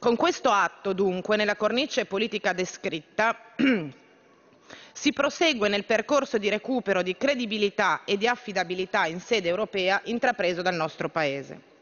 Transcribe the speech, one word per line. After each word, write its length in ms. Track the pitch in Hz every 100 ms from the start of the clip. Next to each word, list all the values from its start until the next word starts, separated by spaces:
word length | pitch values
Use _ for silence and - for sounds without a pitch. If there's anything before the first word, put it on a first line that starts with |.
Con 140 | 247 233
questo 340 | 330 330 262
atto, 420 | 202 175 - 202
dunque, 440 | 185 196 180 - 214
nella 180 | 208
cornice 520 | 208 208 226 302 - 202
politica 460 | 196 226 208 202
descritta, 1000 | 180 185 - 196 165 - - 220 220 -
<clears throat> 1400 | - 269 233 151 131 - _ _ _ _ _ _ - -
si 200 | - 285
prosegue 560 | - 285 - 339 254 208
nel 160 | 202
percorso 540 | 196 220 214 285 269 226
di 100 | 202
recupero 540 | 208 - 254 208 190
di 140 | 180 185
credibilità 840 | 269 277 240 214 202 196 196 151
e 120 | - 196
di 100 | 226
affidabilità 800 | 247 - 190 175 180 180 214 175
in 140 | 170
sede 260 | - 226 175
europea 540 | 180 214 202 185 196 -
intrapreso 540 | 233 247 240 180 175
dal 140 | 180
nostro 340 | 180 156 - 165
Paese. 520 | 165 151 139 135 147 - _